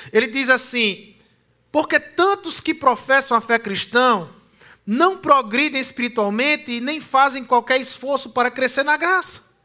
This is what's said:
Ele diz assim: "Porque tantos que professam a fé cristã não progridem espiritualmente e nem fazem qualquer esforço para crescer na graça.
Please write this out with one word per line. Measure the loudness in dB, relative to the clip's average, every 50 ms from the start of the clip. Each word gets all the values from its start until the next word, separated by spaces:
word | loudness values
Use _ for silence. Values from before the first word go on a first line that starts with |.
| -8 -2 0
Ele | 0 0
diz | 0 0 -2 2 2
assim: | 2 2 0 -2 -2 0 0 0 -2 -4 -10 -20 -20 _ _ _ _ _ _ _ _ _ _ _
"Porque | -2 0 0 2 0 -2
tantos | -2 -2 -2 0 2 2 2 0 -4 -6 -6 -4
que | -4 -4 -2
professam | 0 2 0 0 0 0 2 2 2 2 2 0
a | -2
fé | 0 0 0 0
cristã | 0 -2 -6 -6 -4 -2 2 2 4 4 4 2 -2 -6 -16 -20 _ _ _ _ -20 -20 -20 _ _
não | -2 0 2 2 2 2 0
progridem | 2 2 2 2 2 0 -2 -2 -2 0 -2 -4
espiritualmente | -6 -6 -6 -6 -6 -4 -2 -2 -2 0 0 0 0 0 -2 -2 -4 -6 -8
e | -6
nem | -6 -6 -6 -6
fazem | -6 -2 2 2 2 2 0 -4 -4
qualquer | 0 0 0 2 2 0 0
esforço | -2 -4 -10 -8 -6 -4 -4 -4 -4 -4
para | -2 -2 -2 0
crescer | 0 -2 -2 -2 0 0 0
na | 0 0
graça. | 0 2 0 0 0 -2 -4 -10 -16 -20 _ _ _ _